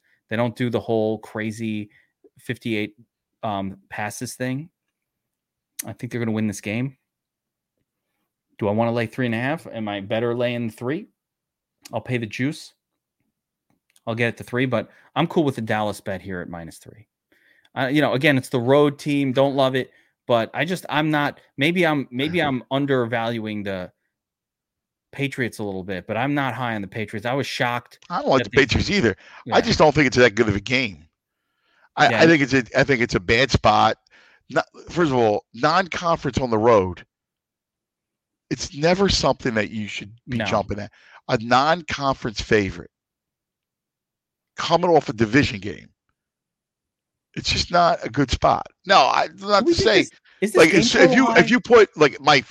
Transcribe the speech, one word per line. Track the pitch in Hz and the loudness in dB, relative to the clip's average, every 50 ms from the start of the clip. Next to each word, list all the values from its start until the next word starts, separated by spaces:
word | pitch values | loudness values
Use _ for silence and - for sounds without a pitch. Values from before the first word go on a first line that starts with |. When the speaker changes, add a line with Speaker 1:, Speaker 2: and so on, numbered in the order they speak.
| _ _ _ _ _ _ | _ _ _ _ _ _
Speaker 1:
they | 113 | -4
don't | 110 120 120 110 | -2 -2 -4 -2
do | - 127 120 | -4 -4 -2
the | 117 117 | -2 -4
whole | - - 113 110 110 110 110 107 | -2 -2 -2 0 0 -2 -4 -6
crazy | - - - 110 107 113 107 113 113 110 107 107 104 104 _ _ _ _ _ _ _ _ _ _ | -10 -12 -10 -8 -8 -6 -8 -8 -8 -8 -6 -8 -10 -12 _ _ _ _ _ _ _ _ _ _
fifty-eight, | _ - 120 - - 120 110 104 104 104 - _ 113 _ _ _ _ _ _ _ | _ -10 -10 -8 -6 -4 -4 -4 -4 -6 -10 _ _ _ _ _ _ _ _ _
um, | - 110 101 98 98 95 92 - _ _ | -8 -6 -6 -4 -6 -8 -10 -14 _ _
passes | - - 107 104 - - 127 113 - | -10 -8 -8 -8 -8 -10 -12 -12 -10
thing, | - 127 127 127 139 160 - _ _ _ _ _ _ _ _ _ _ _ _ _ _ _ _ _ _ _ _ _ - - | -8 -8 -8 -6 -8 -10 -14 _ _ _ _ _ _ _ _ _ _ _ _ _ _ _ _ _ _ _ _ _ -16 -14
I | 117 | -14
think | 107 - - 117 | -12 -12 -12 -10
they're | - 120 | -6 -6
gonna | 117 113 | -4 -4
win | 107 110 110 | -2 -2 -4
this | 107 101 - | -4 -6 -6
game. | - 104 104 117 127 139 - _ _ _ _ _ _ _ _ _ _ _ _ _ _ _ _ _ _ _ _ _ _ _ _ _ _ _ _ _ _ _ _ - | -8 -8 -6 -6 -6 -8 -10 _ _ _ _ _ _ _ _ _ _ _ _ _ _ _ _ _ _ _ _ _ _ _ _ _ _ _ _ _ _ _ _ -4
Do | 113 98 | -2 -2
I | |
wanna | 104 110 117 117 | 0 2 0 0
lay | 113 120 117 | 0 -2 -4
three | 113 - - 127 | -4 -4 -4 -4
and | 120 113 | -2 -2
a | 113 | -4
half? | 123 135 156 165 - | -4 -4 -6 -6 -10
Am | - - 113 110 104 | -12 -10 -10 -8 -8
I | 101 101 | -8 -8
better | 101 104 113 113 120 120 120 | -6 -4 -4 -2 -2 -2 -2
laying | 123 120 123 120 120 120 113 | -2 -2 -2 -2 -4 -6 -6
three? | 110 - 120 123 147 190 220 - _ _ _ _ _ _ _ _ _ _ _ _ _ _ _ - | -8 -8 -6 -6 -6 -6 -10 -14 _ _ _ _ _ _ _ _ _ _ _ _ _ _ _ -10
I'll | - 113 | -10 -10
pay | - - 127 120 | -6 -4 -6 -6
the | 117 | -6
juice. | 104 - - 127 143 160 - - - _ _ _ _ _ _ _ _ _ _ _ _ _ _ _ _ _ _ _ _ _ _ _ _ _ _ _ | -6 -6 -6 -6 -6 -6 -8 -16 -20 _ _ _ _ _ _ _ _ _ _ _ _ _ _ _ _ _ _ _ _ _ _ _ _ _ _ _
I'll | 120 113 | -8 -4
get | 113 120 117 | -2 -2 -2
it | 110 - | -2 -6
to | 104 | -12
three, | - - 123 135 | -6 -2 -2 0
but | 131 123 110 - - _ _ _ _ _ | 0 0 -4 -4 -6 _ _ _ _ _
I'm | 131 156 | -2 -2
cool | 170 - 185 156 | 0 0 0 0
with | 139 123 | 0 -2
the | - | -4
Dallas | 113 110 110 107 107 104 98 - | -4 -4 -2 -2 -2 -4 -6 -8
bet | - 104 98 92 | -10 -10 -10 -10
here | 92 98 92 90 | -8 -10 -8 -8
at | 85 - | -8 -10
minus | 85 85 82 78 - - | -12 -14 -14 -16 -18 -20
three. | - - - - - _ _ _ _ _ _ _ _ _ _ _ _ _ _ 123 | -20 -20 -20 -20 -20 _ _ _ _ _ _ _ _ _ _ _ _ _ _ -6
Uh, | 135 | -4
you | 127 143 151 | 0 0 2
know, | 143 117 104 | 2 2 0
again, | 165 147 156 139 131 | 2 2 2 2 2
it's | 127 - | 0 -2
the | - 127 | -4 -2
road | 117 123 135 147 147 147 139 - | 2 4 4 6 4 4 0 -2
team. | - 151 143 143 139 135 | -6 -4 -2 0 0 0
Don't | 123 135 135 143 131 | 2 2 2 2 2
love | 139 135 131 131 | 0 0 0 0
it, | 131 123 - _ _ _ _ _ _ _ | -2 -4 -6 _ _ _ _ _ _ _
but | - 123 117 110 - - | 0 0 0 0 -2 -4
I | 117 147 | -6 -4
just, | 170 190 - - - | -4 -4 -6 -6 -4
I'm | 127 151 156 156 | -2 -2 0 0
not, | 151 147 147 135 - - _ _ _ | 0 0 -2 -2 -4 -8 _ _ _
maybe | - 135 160 175 185 175 | -2 -2 0 2 2 2
I'm, | 160 151 143 123 - | 2 0 -2 -4 -6
maybe | 123 123 139 160 170 175 | -6 -6 -4 -2 -2 -2
Speaker 2:
<laughs> | |
Speaker 1:
I'm | 156 143 131 123 - _ | 0 0 -2 -4 -4 _
undervaluing | 131 139 143 139 135 127 120 113 120 113 113 117 120 113 107 107 107 104 98 | -2 -2 0 0 0 0 0 -2 -2 -4 -2 -4 -4 -4 -6 -6 -8 -6 -6
the | 101 95 92 90 85 _ _ _ _ _ _ _ _ _ _ _ _ _ _ _ _ _ _ _ _ _ _ _ _ | -6 -6 -6 -8 -12 _ _ _ _ _ _ _ _ _ _ _ _ _ _ _ _ _ _ _ _ _ _ _ _
Patriots | - - 139 135 - - 123 107 - - | -8 -6 -6 -6 -4 -4 -4 -6 -4 -8
a | 107 | -8
little | 101 95 95 90 | -8 -6 -8 -8
bit, | 98 95 90 87 | -8 -8 -8 -8
but | - 104 | -6 -4
I'm | 110 127 143 143 | -4 -2 -2 -2
not | 147 135 131 117 | -2 -2 -4 -4
high | 120 127 117 113 | -4 -6 -4 -4
on | 107 | -6
the | 101 98 | -8 -8
Patriots. | - 120 107 101 - 107 101 | -8 -8 -8 -8 -10 -8 -6
I | 120 | -4
was | 131 143 135 | -4 -2 -4
shocked | - - - 135 120 123 123 - _ - _ _ _ | -6 -4 -4 -2 -2 -2 -6 -8 _ -20 _ _ _
Speaker 2:
I | 175 185 | -8 -6
don't | 294 262 | 0 2
like | 220 254 240 | 2 2 2
Speaker 1:
that | - | 2
Speaker 2:
the | - | 2
Speaker 1:
they | - | 2
Speaker 2:
Patriots | 240 - - - - - | 2 2 2 -2 0 0
either. | 196 202 120 107 92 - - - - - - | 0 2 2 2 0 -2 -10 -20 -20 -18 -8
Speaker 1:
Yeah. | - - | 0 0
Speaker 2:
I | 226 | 0
just | 233 233 190 - | 2 2 2 4
don't | 175 151 131 | 4 4 4
think | 151 147 | 4 2
it's | 127 110 | 2 4
that | 123 123 117 101 | 6 4 4 4
good | 110 120 107 | 2 0 0
of | 98 | 0
a | 101 | -4
game. | 101 110 123 131 131 104 90 71 76 _ _ _ _ _ _ _ _ _ _ _ _ _ _ _ _ _ _ | -4 -4 -4 -4 -4 -6 -10 -14 -20 _ _ _ _ _ _ _ _ _ _ _ _ _ _ _ _ _ _
I, | - 147 139 | 2 2 4
Speaker 1:
Yeah. | 117 107 | 6 4
Speaker 2:
I | 160 | 6
think | 165 165 147 | 6 6 4
it's | 139 117 | 4 2
a, | 131 135 117 - - 127 | 2 0 0 0 0 0
I | 139 | 2
think | 139 139 113 | 2 2 0
it's | 120 113 - | 0 -2 -2
a | 113 | -4
bad | 90 87 - 117 135 131 | 0 0 2 2 2 0
spot. | - - - 110 107 107 110 110 113 - _ _ _ _ _ _ _ _ _ _ | 0 2 4 4 4 6 4 2 0 -2 _ _ _ _ _ _ _ _ _ _
Not, | 127 151 - - _ - - - | -4 -4 -4 -4 _ -20 -20 -8
first | 127 156 175 151 | -2 0 0 2
of | 131 | 2
all, | 123 117 107 104 - - _ _ | 2 2 2 2 0 -6 _ _
non-conference | 113 131 147 165 185 196 165 - - 180 170 170 151 - 147 117 - | -2 0 2 2 2 0 -2 -6 -4 -2 -2 -2 -2 -2 -4 -4 -2
on | 135 120 | -2 0
the | 113 107 | 0 2
road. | 107 120 117 104 92 92 87 - - _ _ _ _ _ _ _ _ _ _ _ _ _ _ _ _ _ _ _ _ _ _ _ _ _ _ _ _ _ | 4 6 6 6 4 0 -6 -10 -16 _ _ _ _ _ _ _ _ _ _ _ _ _ _ _ _ _ _ _ _ _ _ _ _ _ _ _ _ _
It's | - - - - - | -8 -8 -8 -12 -6
never | 143 151 165 185 190 202 185 | -2 0 0 2 2 2 0
something | - - - 143 131 - - 139 113 | 0 0 0 0 0 0 -2 -2 -2
that | 110 101 - | -2 -2 -2
you | 107 110 104 101 | -6 -8 -8 -8
should | - - 110 98 113 _ _ - | -10 -12 -14 -14 -18 _ _ -8
be | 123 117 | -6 -6
Speaker 1:
No. | 107 | -4
Speaker 2:
jumping | 98 113 104 98 - 104 104 | -2 -2 -2 -2 -4 -8 -10
at. | 101 - _ _ _ _ - - _ - | -10 -14 _ _ _ _ -20 -20 _ -4
A | 147 117 | -2 -2
non-conference | 110 117 123 127 139 151 175 180 156 - - - 139 135 131 - - 127 104 - | 0 2 2 4 4 2 0 0 -2 -8 -8 -4 -2 -2 -2 -2 -6 -8 -8 -8
favorite | - - 113 107 101 92 85 85 - - _ _ _ _ _ _ _ _ _ _ _ _ _ _ _ _ _ _ _ _ _ _ _ _ _ _ _ _ _ _ _ _ _ | -2 2 2 2 2 0 -6 -10 -16 -18 _ _ _ _ _ _ _ _ _ _ _ _ _ _ _ _ _ _ _ _ _ _ _ _ _ _ _ _ _ _ _ _ _
coming | - - - 165 165 180 180 | -8 -2 0 2 2 4 4
off | 165 151 - - | 4 4 4 2
a | |
division | 127 104 113 104 110 147 135 - 107 98 | -2 -2 0 2 4 2 2 2 -2 -8
game. | 92 104 80 - 53 _ _ _ _ _ _ _ _ _ _ _ _ _ _ _ _ _ _ _ _ _ _ _ _ _ _ _ _ _ _ | -10 -10 -12 -12 -16 _ _ _ _ _ _ _ _ _ _ _ _ _ _ _ _ _ _ _ _ _ _ _ _ _ _ _ _ _ _
It's | 117 - - | -8 -6 -4
just | - - - - | -4 -4 -4 0
not | 175 175 175 160 139 - - | 2 2 4 4 2 0 -4
a | 131 | -6
good | 117 143 139 - | -2 -2 -2 0
spot. | - - - 151 117 - - - - _ _ | 0 0 2 2 2 2 -2 -8 -16 _ _
No, | 175 196 | 2 4
I, | 170 135 117 113 139 151 - 160 - | 4 6 4 4 2 0 -2 -6 -10
not | 180 202 208 196 247 | -2 2 2 4 4
Speaker 1:
Do | |
we | 339 339 | 2 2
Speaker 2:
to | 339 | 2
Speaker 1:
think | 392 220 214 165 - - | 2 4 4 4 2 0
Speaker 2:
say, | - _ _ _ _ _ | -6 _ _ _ _ _
Speaker 1:
this, | - 220 | -6 0
is | |
this | - | 4
Speaker 2:
like, | - 165 160 | 4 6 6
Speaker 1:
game | 170 175 | 6 4
Speaker 2:
it's, | - 247 - | 4 4 6
if | 220 | 6
Speaker 1:
total | - 262 - | 6 6 6
Speaker 2:
you, | 247 269 | 4 4
Speaker 1:
high? | 233 226 - | 4 4 4
Speaker 2:
if | - 156 | 4 4
you | 233 247 | 2 0
put, | - - 240 233 202 - - | 4 6 8 8 8 6 4
like, | - 151 139 95 - | 2 2 2 2 0
my, | 135 147 147 135 113 - | 2 4 4 4 2 -2